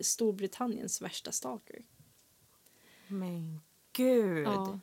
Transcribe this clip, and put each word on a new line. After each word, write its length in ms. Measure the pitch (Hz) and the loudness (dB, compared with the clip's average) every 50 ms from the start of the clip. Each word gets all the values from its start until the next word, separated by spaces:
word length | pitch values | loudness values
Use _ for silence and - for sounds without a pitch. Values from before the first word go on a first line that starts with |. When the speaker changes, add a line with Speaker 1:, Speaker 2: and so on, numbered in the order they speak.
| - | 0
Speaker 1:
Storbritanniens 1000 | - - - 233 220 202 190 196 190 - - 247 247 220 - - 190 - - 185 | -2 0 2 2 2 2 0 -2 -6 -4 -4 -2 -2 -2 -4 -4 -6 -6 -6 -6
värsta 300 | 185 - - - - - | -6 -8 -8 -8 -6 -6
stalker. 500 | - - 254 247 214 - - - - - - _ - - - _ _ _ _ _ _ _ _ _ _ _ - - _ _ - - - - - | -6 -4 -6 -8 -8 -10 -14 -18 -18 -18 -20 _ -20 -20 -20 _ _ _ _ _ _ _ _ _ _ _ -20 -20 _ _ -20 -20 -20 -12 -8
Speaker 2:
Men 520 | 196 196 185 180 175 170 165 160 156 156 - _ _ _ _ _ - | -6 -4 -4 -4 -4 -6 -6 -6 -8 -10 -14 _ _ _ _ _ 0
gud. 540 | - 254 254 254 240 220 190 170 160 147 | 4 6 6 8 8 6 6 4 2 2
Speaker 1:
Ja, 320 | 147 202 196 190 190 196 196 | 2 0 0 0 -2 -4 -6